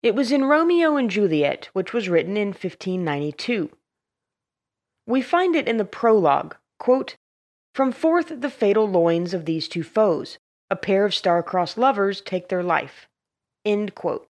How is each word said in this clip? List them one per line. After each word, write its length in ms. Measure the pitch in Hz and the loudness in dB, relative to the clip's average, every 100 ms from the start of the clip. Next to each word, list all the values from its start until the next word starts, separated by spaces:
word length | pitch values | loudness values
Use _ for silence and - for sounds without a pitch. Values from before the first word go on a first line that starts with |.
It 120 | 233 | 2
was 160 | 214 247 | 0 2
in 140 | 277 | 2
Romeo 520 | 269 294 330 349 330 294 | 2 2 4 4 4 2
and 140 | 240 | 0
Juliet, 600 | 190 202 156 143 139 - | 0 2 2 0 -2 -6
which 200 | 190 185 | -6 -4
was 160 | 240 190 | -4 0
written 280 | 170 160 208 | 0 0 -4
in 160 | 202 | -4
fifteen 520 | 190 185 - 190 185 | -4 -10 -8 -6 -4
ninety-two. 680 | 170 143 147 143 - 233 156 _ _ _ _ _ _ _ _ _ _ _ _ _ - | -2 -4 -4 -6 -4 -2 -4 _ _ _ _ _ _ _ _ _ _ _ _ _ -2
We 160 | 254 | -2
find 340 | 240 339 370 320 | 2 2 2 2
it 100 | - | 0
in 100 | 226 | -2
the 80 | |
prologue, 720 | 202 - 233 220 165 139 156 - _ _ | -2 0 4 4 4 2 -2 -14 _ _
quote, 380 | - 254 262 - _ _ _ _ _ | 2 2 0 -12 _ _ _ _ _
"From 160 | - 262 | -2 -2
forth 500 | - 320 339 330 285 | 2 2 2 -2 -6
the 100 | 269 | -8
fatal 360 | - 208 208 214 | -2 2 2 2
loins 480 | 185 170 165 175 | 2 2 2 -2
of 100 | 180 | -6
these 220 | 160 160 151 | -4 -4 -4
two 160 | 170 | -8
foes, 560 | 156 - 214 160 - - _ _ _ | -4 2 2 2 -4 -16 _ _ _
a 60 | 190 | -6
pair 280 | - 190 | 0 2
of 100 | 208 | 2
star-crossed 600 | - 190 170 170 185 170 - | 0 0 0 0 -4 -4 0
lovers 440 | 254 208 196 196 | 0 2 -2 -4
take 280 | - 185 180 | -6 -8 -4
their 140 | 180 | -4
life," 460 | 175 160 139 - - _ _ _ _ _ | 0 -2 -2 -16 -20 _ _ _ _ _
end 320 | 208 208 208 - | -2 -2 -2 -6
quote. 320 | 175 120 - | -6 -6 -10